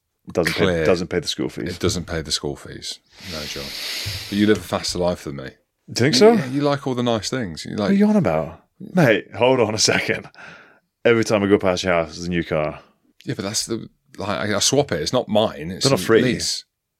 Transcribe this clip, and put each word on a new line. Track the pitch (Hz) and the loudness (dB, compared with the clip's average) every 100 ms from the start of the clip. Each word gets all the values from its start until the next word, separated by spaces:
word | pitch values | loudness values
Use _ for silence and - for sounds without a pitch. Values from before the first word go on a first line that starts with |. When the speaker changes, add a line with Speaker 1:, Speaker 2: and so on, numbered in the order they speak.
| _ _ - | _ _ -6
Speaker 1:
Doesn't | 92 82 | -2 0
Speaker 2:
clear. | 82 98 85 | 0 0 2
Speaker 1:
pay, | 78 | 2
doesn't | 87 87 | 0 0
pay | 87 | -4
the | - | -4
school | - 65 | -4 -6
fees. | - - | -6 -8
Speaker 2:
It | 90 | -4
doesn't | 90 85 - | -2 -2 -4
pay | 82 | -6
the | 76 | -4
school | - 71 69 | -6 -6 -8
fees. | - 67 - - _ - 95 | -12 -14 -12 -14 _ -20 -12
No, | 80 | -10
John. | 71 71 69 - - - - - - | -10 -10 -10 -10 -8 -8 -8 -10 -4
But | 101 | 2
you | 104 | 4
live | 98 | 4
a | |
faster | 87 95 - 87 | 0 -6 -4 -2
life | 87 87 | -2 -2
than | 80 71 | -6 -10
me. | 67 - _ _ - | -12 -18 _ _ -10
Speaker 1:
Do | 120 | -2
you | 131 | 2
think | |
Speaker 2:
You, | 240 | 6
Speaker 1:
so? | 214 | 6
Speaker 2:
yeah, | 226 127 | 6 0
you | 139 | 0
like | 143 139 135 | 0 0 -2
all | |
the | 123 | -2
nice | 120 113 - | 0 0 -2
things. | 127 98 76 | -6 -6 -8
You | - | -8
like | 101 | -2
Speaker 1:
What | 104 | 2
are | |
you | 202 208 | 4 4
on | 214 | 4
about? | 110 80 78 - _ - | 2 0 -2 -10 _ -20
Mate, | - 180 131 95 - | -2 4 6 4 0
hold | - 123 127 | 2 4 4
on | 107 | 2
a | 107 | 2
second. | - 104 - 107 - - - - - _ _ _ | 0 2 0 -4 -8 -18 -20 -20 -20 _ _ _
Every | 117 117 | 4 4
time | 110 107 | 4 2
I | 101 | 4
go | 101 | 4
past | 98 90 | 4 0
your | 95 | 2
house, | 85 78 | 0 0
there's | 85 87 | -6 -4
a | |
new | 87 | -2
car. | 80 80 76 - - _ _ _ | -2 -2 -2 -6 -16 _ _ _
Speaker 2:
Yeah, | - | -8
but | 113 | -6
that's | 98 107 - | -6 -6 -6
the, | 113 - _ _ - | -8 -10 _ _ -10
like, | 98 82 104 | -6 -4 -2
I, | 98 | 0
I | |
swap | - 135 - | 2 2 0
it. | 85 | -2
It's | 82 | -2
not | 127 - | -2 0
mine. | 107 110 - 80 | 2 0 -2 -8
It's | 87 | -2
Speaker 1:
They're | 135 | 0
not | 135 | 0
Speaker 2:
a | |
Speaker 1:
free. | - 110 | 4 4
Speaker 2:
lease. | 123 92 - - - _ _ | 4 0 -4 -6 -10 _ _